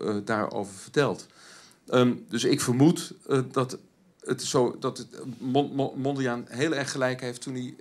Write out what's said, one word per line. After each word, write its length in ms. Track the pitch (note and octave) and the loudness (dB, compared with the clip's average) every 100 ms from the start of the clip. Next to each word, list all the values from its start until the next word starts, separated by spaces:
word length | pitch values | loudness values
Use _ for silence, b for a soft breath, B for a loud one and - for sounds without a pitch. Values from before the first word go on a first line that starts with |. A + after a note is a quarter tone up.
eh, 160 | F2 G#2 | -2 -2
daarover 500 | G2+ A2 G2 - G2 | 0 0 0 -2 -6
verteld. 520 | G2 - - C3+ F2 - B B B B B - | -10 -4 0 2 0 -8 B B B B B 0
Ehm, 260 | B2+ B2 A#2 - | 4 6 4 -4
dus 160 | A#2 | -2
ik 160 | - - | 2 2
vermoed, 540 | - B2 D3 E3+ - - - | 2 6 6 6 -2 -12 -2
eh, 120 | C3+ C3 | 0 0
dat 280 | C3+ B2+ - - _ _ _ | -2 -2 -4 -16 _ _ _
het 180 | - B2+ | -6 -4
zo, 340 | - C#3 B2 - | 0 2 2 2
dat 200 | C3+ - | -6 -6
het, 160 | A2+ | -12
eh, 60 | - C3+ A#2 | -14 -12 -8
Mon-, 360 | C3 C3 D3 | 0 2 2
Mon-, 260 | C#3 C#3+ - | 0 -2 -2
Mondriaan 440 | C3 C#3 B2+ A#2+ A#2 | -4 0 -2 -2 -6
heel 260 | A#2 D#3 | -2 0
erg 160 | C#3 B2+ | 0 -4
gelijk 300 | - B2+ B2 | -2 -2 -2
heeft 200 | B2 B2 | -6 -8
toen 140 | - | -8
hij 200 | B2+ B2 - | -8 -8 -12